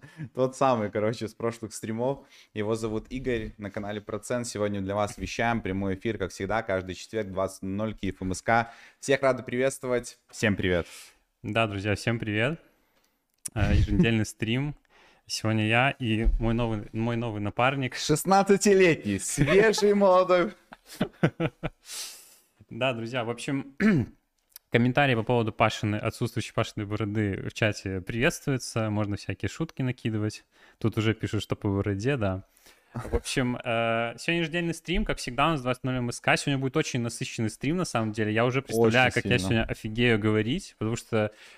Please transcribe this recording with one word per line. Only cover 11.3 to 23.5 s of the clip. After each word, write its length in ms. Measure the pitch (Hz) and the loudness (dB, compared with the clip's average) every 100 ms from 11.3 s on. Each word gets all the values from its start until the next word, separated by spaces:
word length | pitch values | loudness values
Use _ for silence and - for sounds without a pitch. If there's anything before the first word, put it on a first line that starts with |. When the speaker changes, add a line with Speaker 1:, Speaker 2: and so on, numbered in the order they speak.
| _ | _
Speaker 2:
Да, 240 | 110 110 113 | -4 0 0
друзья, 280 | 101 104 98 | 0 0 0
всем 240 | - 117 | 0 -2
привет. 420 | 110 104 123 165 - _ _ _ _ _ _ _ - 113 | -2 0 0 -2 -10 _ _ _ _ _ _ _ -10 -2
Э, 180 | 101 101 | 2 4
еженедельный 500 | 104 101 117 113 104 | 4 4 4 4 0
стрим. 500 | - 107 123 147 - _ _ _ _ - | -4 -2 -2 -2 -8 _ _ _ _ -12
Сегодня 400 | - 110 110 107 | -4 0 2 4
я 240 | 117 135 | 4 2
и 360 | - 120 110 113 - | 0 -2 2 2 2
мой 140 | 117 | 0
новый, 340 | 113 117 107 101 | 0 0 -4 -6
мой 240 | 113 117 117 | -4 -2 -2
новый 240 | 117 104 | -4 -6
напарник. 540 | 101 - 127 139 127 - | -4 0 0 2 -4 -4
Speaker 1:
Шестнадцатилетний, 1200 | - 151 175 196 196 196 208 190 180 147 - 98 | -2 0 4 4 6 4 6 6 6 4 0 -2
свежий 760 | - - 147 185 220 202 208 | -2 0 4 6 6 4 4
молодой. 600 | 202 196 180 180 180 202 - _ - - - | 4 6 6 6 4 2 -4 _ -20 -20 -6
Speaker 2:
<laughs> 340 | - - 160 - 160 - 160 - - - - - - - _ _ - | -6 0 -2 0 -4 -4 -10 -12 -14 -14 -12 -16 -20 -20 _ _ -16
Да, 220 | 113 131 | -2 -2
друзья, 300 | 117 113 131 | -2 -4 -4
в 60 | 113 | -4
общем, 460 | 120 - | -6 -4